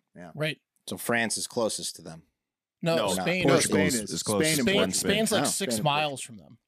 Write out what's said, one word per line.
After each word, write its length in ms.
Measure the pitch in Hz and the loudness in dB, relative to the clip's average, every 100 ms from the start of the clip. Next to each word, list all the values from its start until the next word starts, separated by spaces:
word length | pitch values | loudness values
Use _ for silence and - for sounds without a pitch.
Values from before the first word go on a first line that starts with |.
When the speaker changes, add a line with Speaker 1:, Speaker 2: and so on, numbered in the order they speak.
| _ - | _ -20
Speaker 1:
Yeah. 160 | 87 | -16
Speaker 2:
Right. 240 | 147 156 143 _ _ - | -8 -6 -6 _ _ -12
Speaker 3:
So 100 | 95 | -6
France 400 | - 117 113 - | 0 2 2 -2
is 80 | 87 | -4
closest 480 | - 110 - 82 - | -2 -2 -2 -8 -10
to 40 | |
them. 220 | 85 80 - _ _ _ _ _ | -14 -16 -20 _ _ _ _ _
Speaker 2:
No, 140 | 175 165 | -2 0
Speaker 4:
No, 100 | 98 | 0
Speaker 2:
Spain 340 | 92 170 180 | 0 0 2
Speaker 4:
Portugal 140 | - 160 | 4 4
Speaker 2:
is 60 | - | 4
Speaker 1:
Spain 220 | - 95 | 2 2
Speaker 4:
is, 80 | 120 | 0
Speaker 1:
is, 160 | 104 | -2
Speaker 4:
is 120 | 85 | -4
closest 380 | - 104 95 147 | 0 2 2 2
Speaker 1:
Spain 200 | 123 196 | 2 2
and 100 | 98 | 2
Speaker 4:
to 60 | - | 0
Speaker 2:
Spain, 100 | - 208 | 0 2
Speaker 1:
Portugal. 80 | 220 | 2
Speaker 2:
Spain's, 60 | |
like, 100 | 208 | 2
Speaker 1:
Oh. 40 | 147 | 0
Speaker 2:
six 280 | - 196 113 | 0 -2 0
Speaker 1:
Spain 40 | |
and 40 | 147 | 0
Speaker 2:
miles 240 | 143 151 135 | 0 0 -4
Speaker 1:
Portugal. 40 | - | -12
Speaker 2:
from 120 | 110 | -16
them, 200 | 73 117 | -20 -20